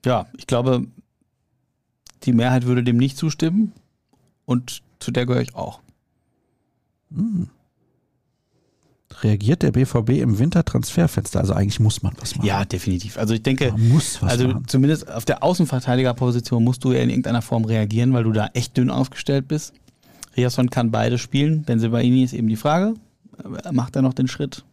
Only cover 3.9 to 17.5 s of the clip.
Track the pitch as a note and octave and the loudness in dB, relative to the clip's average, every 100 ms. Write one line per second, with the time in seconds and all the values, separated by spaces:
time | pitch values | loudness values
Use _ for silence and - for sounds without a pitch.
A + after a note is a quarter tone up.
3.9 | _ _ _ _ _ - B2 B2 - _ | _ _ _ _ _ -4 -4 -4 -16 _
4.9 | _ - B2+ B2 B2 B2 - - - _ | _ -4 -2 0 0 -2 -6 -12 -12 _
5.9 | _ _ _ _ _ _ _ _ _ _ | _ _ _ _ _ _ _ _ _ _
6.9 | _ _ C#3 A3 G3 - _ _ _ _ | _ _ -6 -4 -4 -6 _ _ _ _
7.9 | _ _ _ _ _ _ _ _ _ _ | _ _ _ _ _ _ _ _ _ _
8.9 | _ _ - A2 G#2 G#2 - D3 A#2 C3 | _ _ -4 0 0 2 2 2 2 0
9.9 | A#2+ A2 C3+ B2 G#2 C#3+ F3+ - B2 - | 0 0 0 0 0 2 2 0 -2 -2
10.9 | - E3+ - - G2 F#2+ F#2+ G2+ - G#2+ | 0 0 0 -4 -2 0 0 0 2 2
11.9 | - F#2 - - - G#2 G2 G2 F#2 - | 2 -4 -6 -8 -4 -2 0 -2 -4 -4
12.9 | F#2 G2+ - G#2+ A2+ A2+ C3 C3 G#2+ A2+ | -4 -6 -6 -2 0 0 0 0 2 4
13.9 | D3 - - - A#2+ B2+ - B2+ C3+ C3+ | 4 2 -4 0 2 0 0 -2 2 2
14.9 | D#3 - F#2 - C3+ D#3 F3+ D#3 B2+ B2 | 2 -4 -8 -4 0 0 2 0 0 0
15.9 | B2+ C3 A#2 B2+ A#2+ A2+ A#2+ A#2 B2 C3+ | 2 2 0 0 0 0 2 2 2 0
16.9 | B2+ B2 B2 A#2 A#2 A2+ | 2 2 0 0 -2 -2